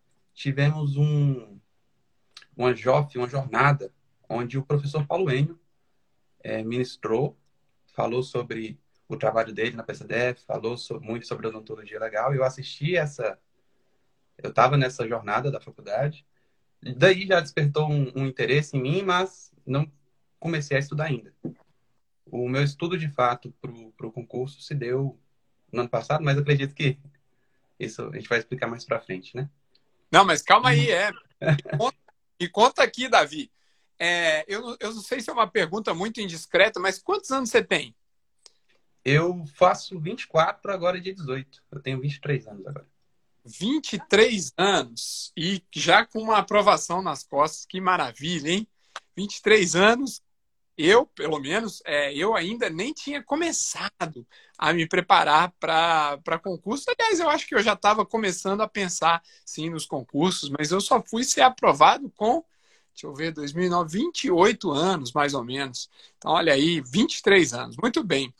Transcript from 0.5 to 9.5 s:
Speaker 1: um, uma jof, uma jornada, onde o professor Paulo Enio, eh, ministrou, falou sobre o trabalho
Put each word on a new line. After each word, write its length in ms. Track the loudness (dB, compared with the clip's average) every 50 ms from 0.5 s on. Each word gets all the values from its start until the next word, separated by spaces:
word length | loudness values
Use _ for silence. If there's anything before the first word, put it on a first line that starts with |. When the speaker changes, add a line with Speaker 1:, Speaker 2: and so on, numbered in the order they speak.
| 0 2 2 2 2 0 -2 -2 0
Speaker 1:
um, 640 | 2 2 2 2 2 2 2 0 -2 -6 -14 -20 -20 _ _ _ _ _ _ _ _ _ _ _ _ _ _ -20 -20 -20 _ _
uma 160 | 0 0 0 0
jof, 460 | 2 2 2 4 4 2 0 -4 -6
uma 100 | -6 -4
jornada, 640 | -4 -6 -6 -2 0 4 4 4 4 2 -2 -8 _ _ _ _ _ _ _ -6
onde 280 | -4 -4 -4 -4 -4
o 60 | -6 -4
professor 420 | -2 -2 -2 -2 -2 -4 -4 -2
Paulo 240 | -2 -2 0 0 2
Enio, 300 | 2 2 0 0 -2 -6 _ _ _ _ _ _ _ _ _ _ _ _ _ _ _ _ -10
eh, 180 | -8 -6 -6 -4
ministrou, 760 | -4 -2 -2 -4 -4 -6 -8 -4 0 0 0 0 -2 -4 _ _ _ _ _ _ _ _ _ _ _
falou 340 | _ -4 -4 -2 -2 -2 -4
sobre 560 | -4 -4 -6 -6 -6 -8 -10 -10 -10 -12 -16 _ _ _ _ _ -12 -8
o 40 |
trabalho 360 | -2 -2 0 2 0 0 -2